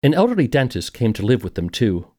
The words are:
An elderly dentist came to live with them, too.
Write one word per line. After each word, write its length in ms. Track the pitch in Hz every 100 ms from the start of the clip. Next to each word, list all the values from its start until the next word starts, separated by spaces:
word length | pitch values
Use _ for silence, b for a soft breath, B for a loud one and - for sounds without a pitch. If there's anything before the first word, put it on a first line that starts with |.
An 140 | 139 156
elderly 320 | 226 226 127
dentist 460 | 143 127 92 -
came 200 | - 117
to 120 | 107 104
live 180 | 123
with 100 | 92
them, 160 | - 87
too. 420 | - 110 90 -